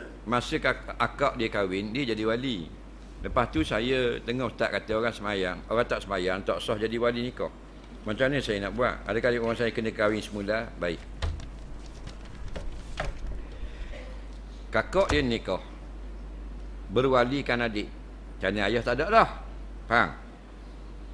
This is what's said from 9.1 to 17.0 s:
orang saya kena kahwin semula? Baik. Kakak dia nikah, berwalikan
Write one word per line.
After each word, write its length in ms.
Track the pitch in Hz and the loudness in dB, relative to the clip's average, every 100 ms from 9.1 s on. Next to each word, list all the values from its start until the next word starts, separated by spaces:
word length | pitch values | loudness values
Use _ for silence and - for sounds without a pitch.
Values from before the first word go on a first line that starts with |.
| 107 123 120 | 2 4 4
orang 220 | 113 113 | 2 2
saya 80 | 117 | 0
kena 240 | 110 110 | 0 -2
kahwin 320 | 107 107 110 | 2 4 4
semula? 480 | 98 104 98 110 113 - | 0 -2 0 0 -2 -2
Baik. 160 | 87 82 - - - - - - - - - - - - - - - - - - - - - - - - - - - - - - - - - - - - - | -2 -2 -6 -4 -4 -4 -8 -10 -10 -10 -12 -12 -12 -12 -12 -10 -6 -4 -4 -6 -6 -4 -2 -2 -4 -6 -8 -8 -8 -8 -8 -8 -10 -10 -12 -12 -12 -12 -2
Kakak 400 | 110 - 180 196 | 0 4 4 4
dia 80 | 147 | 4
nikah, 400 | 131 113 - 90 - - - - - - - - - - - - - | 4 2 0 -2 -4 -12 -12 -10 -10 -10 -10 -10 -10 -10 -10 -10 0
berwalikan 720 | 98 | 4